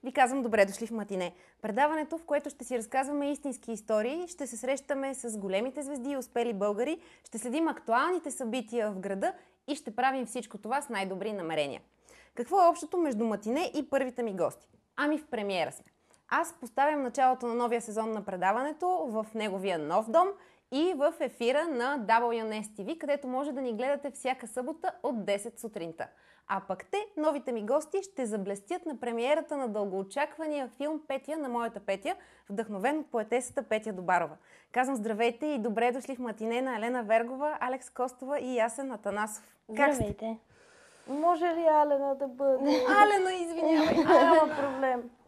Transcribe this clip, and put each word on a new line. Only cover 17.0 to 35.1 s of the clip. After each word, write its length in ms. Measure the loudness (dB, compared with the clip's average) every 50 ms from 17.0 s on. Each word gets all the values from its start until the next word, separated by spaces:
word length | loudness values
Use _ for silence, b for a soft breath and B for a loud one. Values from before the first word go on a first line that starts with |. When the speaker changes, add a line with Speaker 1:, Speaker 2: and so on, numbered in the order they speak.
Speaker 1:
началото 440 | -2 -2 0 4 4 4 4 2 -2
на 80 | -4 -2
новия 260 | 0 0 0 0 -2
сезон 320 | -2 -4 -4 -4 -2 -2
на 120 | -4 -6 -6
предаването 640 | -6 -4 0 2 2 2 2 0 -4 -4 -2 0 0 0 0
в 240 | -2 -2 -4 -4 -6 -4 -6
неговия 440 | -4 -4 -2 -4 -2 -2 -2 -2 -2
нов 320 | -2 0 0 0 0 4
дом 180 | 4 4 4 4 0 b b b b b b b
и 220 | -2 0 0 0 2
в 180 | 2 0 0 0 0
ефира 440 | -6 -6 -4 0 0 2 2 2 2
на 340 | 0 -2 -2 0 0 -2 -2
W 80 | 2 4 4 4 6 2 0 0 -2
N 160 | -4 -4 -6
S 40 | -6
T 200 | -8 -10 -10 -8
V, 140 | -8 -6 -6
където 300 | -2 -2 -2 -2 -2 -4
може 240 | -4 -4 -4 -4
да 80 | -4 -4
ни 100 | -4 -4
гледате 380 | -4 -2 -2 -2 -2 -2 -4 -10
всяка 360 | -12 -6 -4 -4 -4 -4 -6
събота 460 | -10 -8 -6 -6 -6 -8 -4 -6 -6 -6 -4
от 220 | -4 -4 -4 -2 -2
десет 360 | -2 -2 -2 -2 -8 -12 -10
сутринта. 460 | -14 -10 -8 -8 -8 -8 -8 -10 -12 -12 b b b b b b b _
А 120 | -6 -6
пък 240 | -4 -6 -8 -8 -6
те, 120 | _ -6 -6 -6 -6 -6
новите 360 | 0 0 0 0 0 -4 -4
ми 100 | -4 -4
гости, 360 | 0 0 0 0 0 0 -4 -4 -4
ще 220 | -4 _ -6 -4
заблестят 600 | -2 -2 -4 -2 -4 -6 -6 -6 -8 -8 -6 -6
на 100 | -8 -8
премиерата 600 | -6 -6 -4 -2 -2 2 2 2 2 0 -4 -4
на 120 | -4 -4 -2
дългоочаквания 1000 | -2 -2 -2 -2 -2 -4 -6 -4 -2 -4 -4 -4 -4 -8 -6 -4 -4 -4 -4 -6
филм 320 | -6 _ -4 -4 -4 -6 -6 -6
Петя 280 | -6 -6 -4 -6 -6
на 120 | -6 -4 -4
моята 320 | -4 -4 -4 -4 -6 -8
Петя, 340 | -4 -4 -4 -4 -2 -6 -6 b b b b b b _
вдъхновен 480 | -6 -6 -6 -6 -6 -2 0 0 0 0
от 80 | -4
поетесата 560 | -4 -4 -4 -2 0 0 -2 -2 -2 -6 -8
Петя 300 | -4 -2 -4 -2 -2 -6
Добарова. 440 | -8 -6 0 2 4 4 2 0 -6 -14 b b b b b b
Казвам 240 | 0 0 0 2 0
здравейте 500 | -2 -2 -2